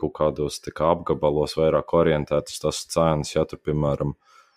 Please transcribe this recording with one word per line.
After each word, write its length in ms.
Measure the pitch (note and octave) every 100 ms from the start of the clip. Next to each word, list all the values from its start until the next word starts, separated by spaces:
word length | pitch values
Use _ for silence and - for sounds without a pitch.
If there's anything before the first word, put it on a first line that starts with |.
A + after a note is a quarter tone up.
kaut 100 | D#2 -
kādos 400 | D2+ D2 D2 -
tā 140 | - -
kā 180 | D#2
apgabalos 640 | E2+ - C#2 D2+ D2 D2 -
vairāk 400 | D#2+ D2 - E2
orientētas 640 | E2 D2+ C#2+ D2 - -
tās 240 | D#2 - -
scēnas, 480 | - E2 D#2 C#2
ja 140 | - D#2
tur, 140 | - -
piemēram, 480 | D2+ D2 C#2+ D2 C#2 _ - _